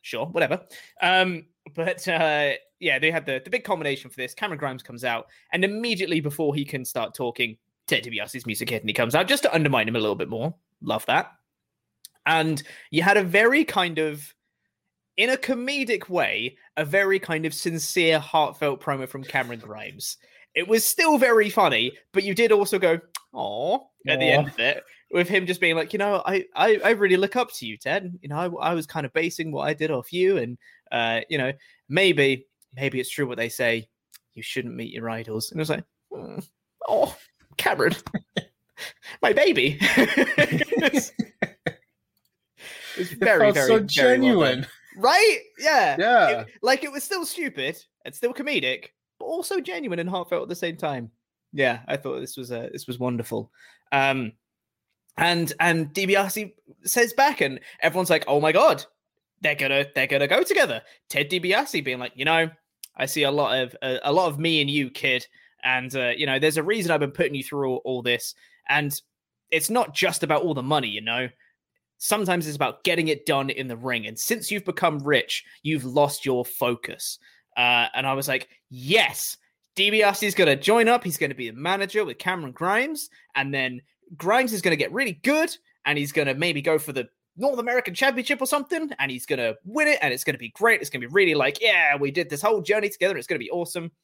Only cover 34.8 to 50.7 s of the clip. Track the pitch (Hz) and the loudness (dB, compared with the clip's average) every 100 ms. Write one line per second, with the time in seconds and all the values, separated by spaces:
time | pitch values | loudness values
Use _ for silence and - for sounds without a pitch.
34.8 | 113 117 113 113 113 110 - 160 156 - | -10 -8 -8 -8 -6 -8 -6 -6 -4 -6
35.8 | - _ _ - - - - _ _ _ | -8 _ _ -14 -12 -14 -16 _ _ _
36.8 | - - 269 - _ _ _ - - 175 | -2 0 0 -4 _ _ _ -4 -2 2
37.8 | 151 - - - _ - - _ _ - | 0 0 -8 -12 _ -12 -12 _ _ -16
38.8 | - - - - - 277 311 151 131 147 | -16 -16 -20 -2 2 4 4 4 2 2
39.8 | 196 - - - - - - - - - | 2 4 4 2 2 2 2 0 0 2
40.8 | 294 277 - - - _ - _ - - | 2 2 -2 -8 -10 _ -8 _ -10 -10
41.8 | _ _ _ _ _ _ _ _ - - | _ _ _ _ _ _ _ _ -20 -18
42.8 | - - 180 123 190 190 208 165 131 220 | -14 -8 -8 0 2 6 6 4 4 4
43.8 | 196 - 127 127 262 208 143 127 139 - | 4 2 4 6 6 6 4 0 -6 -14
44.8 | _ 190 233 349 427 285 - - 294 285 | _ 0 4 6 6 4 -6 -2 2 4
45.8 | 180 139 208 240 160 120 113 - 226 269 | 4 2 4 6 6 2 -6 -2 0 2
46.8 | 285 277 - 381 320 - 285 170 135 - | 0 -8 -6 -4 -4 -6 -6 -4 -6 -6
47.8 | _ _ - - 240 247 285 247 131 131 | _ _ -16 -4 -4 -2 -2 0 0 -4
48.8 | - _ _ _ - 330 339 381 285 349 | -8 _ _ _ -8 -6 -4 -4 -4 -8
49.8 | 269 170 175 185 175 170 - 175 170 | -6 -4 -4 -4 -4 -4 -4 -6 -6